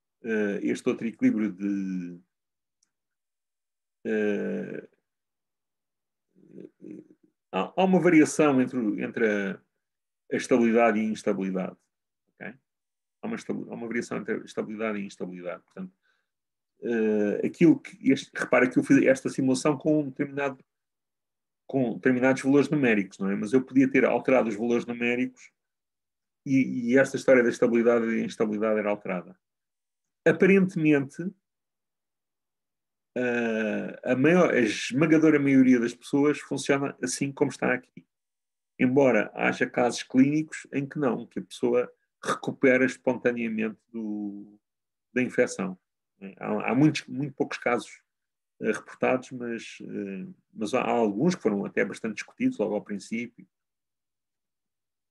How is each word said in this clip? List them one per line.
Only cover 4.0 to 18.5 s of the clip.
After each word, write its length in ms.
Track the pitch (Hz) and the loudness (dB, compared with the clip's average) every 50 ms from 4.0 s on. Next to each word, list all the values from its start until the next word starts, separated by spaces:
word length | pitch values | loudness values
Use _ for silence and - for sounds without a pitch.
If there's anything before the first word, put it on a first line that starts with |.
| - | -6
eh, 800 | 113 110 107 104 104 101 101 98 98 98 98 95 95 - - - _ _ _ _ _ _ _ _ _ _ _ _ _ _ _ _ _ _ _ _ _ _ _ _ _ _ _ _ _ _ _ _ _ - - - - _ _ - - - - - _ _ _ _ _ _ _ _ _ | -4 -2 0 0 0 -2 -2 -4 -6 -6 -6 -8 -10 -12 -14 -14 _ _ _ _ _ _ _ _ _ _ _ _ _ _ _ _ _ _ _ _ _ _ _ _ _ _ _ _ _ _ _ _ _ -20 -20 -20 -20 _ _ -18 -18 -18 -18 -20 _ _ _ _ _ _ _ _ _
há, 200 | - 185 185 - - | -4 -4 -4 -4 0
há 80 | 180 190 | 0 2
uma 160 | 190 185 170 | 4 4 4
variação 600 | 156 175 160 156 147 139 - - 156 147 135 127 | 4 6 6 6 6 6 4 2 2 4 4 2
entre 180 | 127 - - 127 | 0 0 -2 -2
o, 220 | 113 104 - - | -2 -2 -2 -4
entre 260 | 127 120 - 117 117 | -6 -6 -2 0 0
a, 340 | 107 104 101 98 95 92 - _ _ _ _ _ _ _ _ _ _ _ _ _ - | 0 0 0 -2 -6 -8 -10 _ _ _ _ _ _ _ _ _ _ _ _ _ -6
a 40 | - | -6
estabilidade 640 | - - - 135 120 117 117 110 117 117 113 107 107 | -6 0 2 4 4 4 4 4 4 4 4 2 2
e 40 | |
a 80 | 110 110 | -2 -2
instabilidade. 640 | 104 - - 107 101 95 95 95 95 92 92 92 - _ _ _ _ _ _ _ _ _ _ _ _ | -4 -4 -2 -2 -2 -2 -2 -4 -4 -4 -6 -6 -10 _ _ _ _ _ _ _ _ _ _ _ _
Ok? 200 | _ - 202 247 _ _ _ _ _ _ _ _ _ _ _ _ _ | _ -16 -16 -16 _ _ _ _ _ _ _ _ _ _ _ _ _
Há 60 | - | -10
uma 100 | 110 113 | -10 -10
estabi-, 300 | 110 - - 107 101 104 - | -10 -8 -10 -10 -10 -10 -12
há 60 | 110 | -12
uma 120 | 117 117 | -12 -10
variação 320 | 113 113 117 113 - 120 113 | -6 -6 -6 -6 -6 -10 -10
entre 160 | - - 110 | -6 -8 -8
a 100 | - - | -8 -10
estabilidade 540 | - - 113 107 104 110 107 113 110 104 101 | -10 -10 -10 -8 -8 -8 -8 -6 -6 -6 -8
e 40 | |
a 20 | 98 | -10
instabilidade. 580 | 98 - - 95 90 90 87 87 87 82 - _ | -12 -12 -12 -12 -12 -12 -12 -12 -12 -12 -12 _
Portanto, 280 | _ _ 95 95 92 _ _ _ _ _ _ _ _ _ _ _ _ _ _ _ _ _ _ | _ _ -16 -16 -16 _ _ _ _ _ _ _ _ _ _ _ _ _ _ _ _ _ _
eh, 640 | - 117 120 113 110 107 107 107 104 104 - - - | -6 -4 -2 0 0 0 0 0 0 -2 -2 -2 -4
aquilo 320 | - - - 175 160 139 - | -6 2 4 4 4 4 4
que 340 | - - - - - - | -2 -12 -20 -2 0 0
este, 180 | - - - - _ | 0 0 -2 -10 _
repara 340 | - - - | -10 -2 0